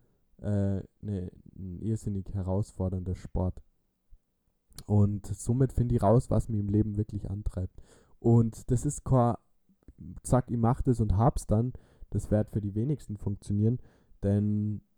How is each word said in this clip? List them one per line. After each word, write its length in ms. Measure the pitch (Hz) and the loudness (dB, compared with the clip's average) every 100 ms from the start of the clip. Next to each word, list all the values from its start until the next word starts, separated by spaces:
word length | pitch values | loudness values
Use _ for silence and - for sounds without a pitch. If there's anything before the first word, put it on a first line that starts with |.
| _ _ _ _ | _ _ _ _
äh, 400 | - 101 98 98 - _ | -2 0 2 0 -6 _
eine 300 | 101 98 90 - - - | -8 -6 -8 -12 -18 -14
ein 220 | 92 85 | -12 -8
irrsinnig 540 | 104 110 - 98 92 | -4 -4 -4 -6 -6
herausfordernder 800 | 98 90 95 104 - 92 92 90 90 | -6 -2 -2 -2 -4 -4 -2 -4 -6
Sport. 460 | - - 92 - - _ _ _ _ - _ _ _ _ _ - - | -4 -2 -2 -4 -12 _ _ _ _ -20 _ _ _ _ _ -14 0
Und 400 | 104 101 104 - | 2 4 2 -6
somit 480 | 101 - 123 131 | -8 -2 0 2
finde 220 | - 120 120 | 2 2 2
ich 80 | |
raus, 260 | 101 117 - | 6 4 4
was 200 | 107 - | 0 0
mich 100 | 107 | -2
im 100 | 104 | 0
Leben 280 | 104 107 104 | 2 2 0
wirklich 320 | 107 101 104 | -4 -6 -6
antreibt. 520 | 98 - - 92 - - - _ - | -6 -6 -6 -8 -10 -20 -20 _ -2
Und 500 | 113 117 117 - - | 4 6 4 0 -2
das 160 | 123 147 | -2 -2
ist 180 | - | -4
kein, 320 | - 131 120 - _ _ _ _ - - 76 - | 0 2 4 0 _ _ _ _ -20 -20 -18 -14
zack, 280 | - 123 - | 0 0 2
ich 60 | 120 | 0
mach 240 | 113 131 | 2 2
das 180 | - 117 | 0 0
und 180 | 107 92 | 2 2
hab's 300 | 123 - - | 2 2 0
dann. 260 | 104 127 - - - - | 0 0 -4 -16 -20 -8
Das 220 | 107 - | -6 0
wird 200 | 104 107 | 0 0
für 100 | 107 | -2
die 140 | 101 101 | -4 -2
wenigsten 420 | 127 143 - 107 | -2 -4 -6 -8
funktionieren, 600 | - 101 - 104 110 123 - _ _ _ | -6 -8 -4 0 2 0 -4 _ _ _
denn 580 | 98 101 104 104 104 101 - | 0 2 2 0 -2 -6 -10